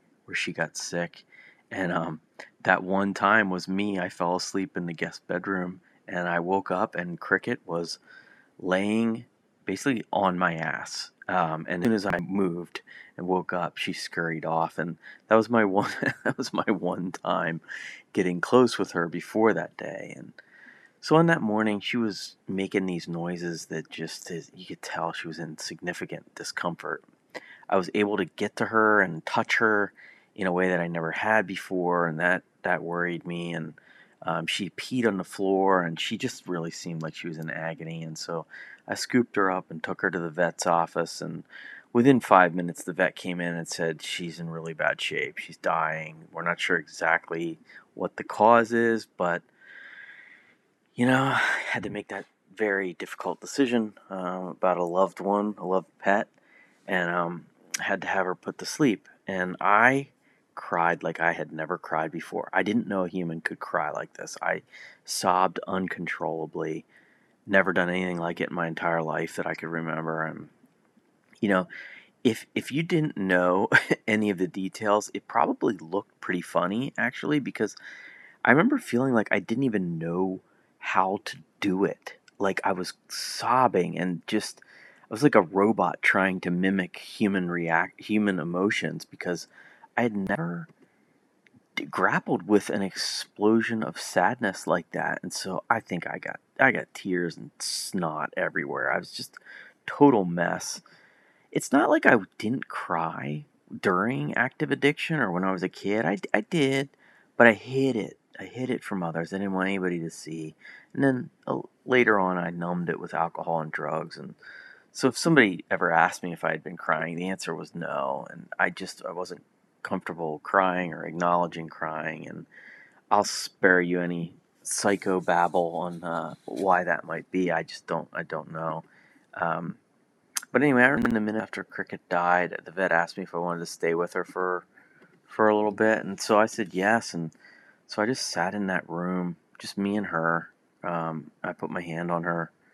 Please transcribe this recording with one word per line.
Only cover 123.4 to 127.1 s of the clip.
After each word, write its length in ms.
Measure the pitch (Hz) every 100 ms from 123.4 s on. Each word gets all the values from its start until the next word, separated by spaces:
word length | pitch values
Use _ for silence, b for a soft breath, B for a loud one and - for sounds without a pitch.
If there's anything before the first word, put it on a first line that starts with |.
| - _ 95 90
you 180 | 87 90
any 360 | 87 87 85 - _ _
psychobabble 1080 | - - 104 101 101 92 87 85 85 90 85
on, 300 | 82 87 85
uh, 320 | 85 82 80 - -
why 380 | 55 95 90
that 200 | 87 85
might 280 | 82